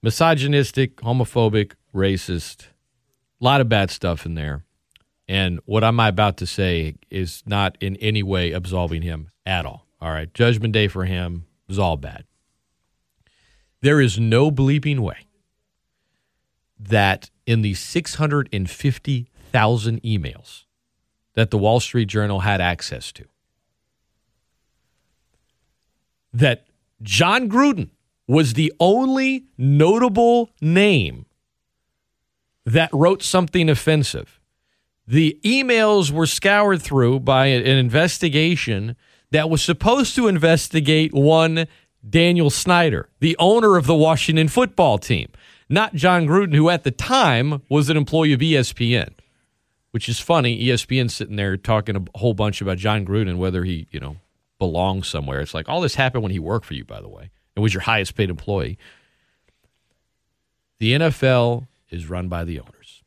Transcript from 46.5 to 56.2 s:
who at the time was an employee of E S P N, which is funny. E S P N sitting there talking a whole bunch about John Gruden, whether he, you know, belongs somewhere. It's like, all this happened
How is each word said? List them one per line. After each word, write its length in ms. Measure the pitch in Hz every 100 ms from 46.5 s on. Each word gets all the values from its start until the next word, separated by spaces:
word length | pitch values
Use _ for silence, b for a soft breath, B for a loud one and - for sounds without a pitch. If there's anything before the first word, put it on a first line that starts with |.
who 160 | 151 160
at 140 | 175
the 80 | 143
time 680 | 120 - 262 202 120 139 147 -
was 220 | 147 143
an 60 | 156
employee 360 | 143 156 156
of 80 | 135
E 160 | 160 147
S 160 | 120
P 220 | - 117
N, 180 | 120 - - _ _ _ _ _ _ _
which 180 | 117 -
is 120 | 117
funny. 420 | - 170 123 113
E 80 | 120
S 140 | 120
P 160 | - 131
N 80 | 120
sitting 260 | - 104
there 220 | 101 101 95
talking 400 | - 110 104 98
a 220 | 90 -
whole 160 | 117
bunch 280 | 104 107 98
about 160 | 98 90
John 260 | 104 107
Gruden, 340 | 92 101 98 90
whether 260 | 92 90
he, 240 | 90 85 80
you 80 | 76
know, 200 | 67 78 _ _ _ _
belongs 480 | 92 82 95 98 -
somewhere. 320 | 82 71 67
It's 140 | 73
like, 140 | 80 80
all 120 | 165
this 160 | 160 -
happened 260 | 131 123